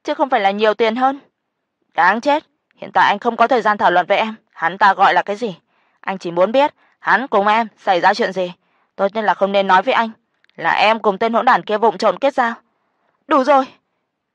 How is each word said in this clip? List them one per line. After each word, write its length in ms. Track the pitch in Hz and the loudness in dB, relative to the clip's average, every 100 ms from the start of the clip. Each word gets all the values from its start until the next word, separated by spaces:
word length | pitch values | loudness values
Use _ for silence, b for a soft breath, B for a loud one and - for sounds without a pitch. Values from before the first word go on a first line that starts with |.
chứ 100 | - | -8
không 160 | 294 269 | -4 0
phải 100 | 247 | 0
là 100 | 196 | 0
nhiều 240 | 202 214 | 0 0
tiền 220 | 214 226 233 | 0 -2 0
hơn." 220 | 262 277 _ _ _ _ _ _ _ | -2 -2 _ _ _ _ _ _ _
"Đáng 260 | - 180 226 | 0 2 2
chết, 240 | 294 302 _ _ _ - | 0 -2 _ _ _ -20
hiện 140 | - | -6
tại 140 | 190 175 | 0 0
anh 120 | 202 | 0
không 180 | 240 226 | -2 0
có 100 | 233 | 0
thời 160 | 247 | 2
gian 160 | 214 208 | 0 0
thảo 120 | 196 | 2
luận 160 | 175 170 | 2 0
với 120 | 190 | -2
em, 160 | 220 220 _ | -2 -8 _
hắn 260 | - 165 190 | -6 -6 2
ta 160 | 202 | 2
gọi 200 | 185 190 | 4 2
là 80 | 175 | 2
cái 140 | 165 208 | -2 -6
gì? 200 | 233 165 _ _ _ _ | -8 -10 _ _ _ _
Anh 180 | - 190 | -12 -10
chỉ 120 | 180 | -6
muốn 220 | 170 196 | 0 2
biết, 220 | 269 294 _ _ _ | 2 0 _ _ _
hắn 280 | 160 196 233 | 0 0 0
cùng 200 | 208 208 | 0 2
em 220 | 220 220 _ | 0 -2 _
xảy 220 | - 180 | -2 0
ra 140 | 185 | 2
chuyện 180 | 208 196 | 0 -2
gì. 200 | 190 180 175 _ _ _ - | -4 -8 -10 _ _ _ -6
Tốt 100 | 196 | -4
nhất 80 | 220 | -2
là 120 | 208 | -4
không 180 | 175 196 | -2 0
nên 140 | 202 196 | 0 2
nói 160 | 185 | 2
với 120 | 190 | 2
anh, 160 | - 226 - _ _ _ - | -2 -2 -8 _ _ _ -6
là 140 | 160 | -4
em 280 | - 202 220 | 0 0 0
cùng 200 | 214 190 | -2 -2
tên 140 | 226 | -2
hỗn 120 | 226 | 0
đản 180 | - 185 | 0 0
kia 160 | 170 208 | 0 0
vụng 200 | 220 - | 0 0
trộn 200 | 214 180 | -2 0
kết 160 | 269 | -2
giao." 200 | 277 233 233 _ _ _ _ _ _ - | -2 -4 -6 _ _ _ _ _ _ -2
"Đủ 180 | 294 | 0
rồi." 200 | 262 277 262 _ _ _ _ _ _ | 2 2 0 _ _ _ _ _ _